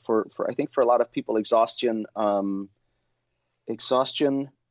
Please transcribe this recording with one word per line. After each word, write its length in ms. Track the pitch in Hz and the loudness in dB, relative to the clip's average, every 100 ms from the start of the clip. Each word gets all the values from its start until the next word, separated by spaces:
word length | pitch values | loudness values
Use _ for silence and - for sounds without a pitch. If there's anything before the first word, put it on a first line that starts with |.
| - | -2
for, 220 | 110 - - | -2 -2 -6
for, 140 | - | -6
I 40 | |
think 180 | - 147 | -4 -2
for 80 | - | 2
a 40 | 120 | 4
lot 160 | 120 | 4
of 100 | 120 | 2
people, 240 | 139 - 113 | -4 -2 -2
exhaustion, 680 | 104 117 113 - 123 110 107 107 | 2 2 2 0 -2 -2 -6 -2
um, 540 | 107 101 98 98 98 _ _ _ _ _ _ _ _ _ - | 0 0 0 -4 -8 _ _ _ _ _ _ _ _ _ -10
exhaustion 840 | 113 - 131 131 - 143 139 139 _ _ | -8 -2 0 0 0 0 0 -6 _ _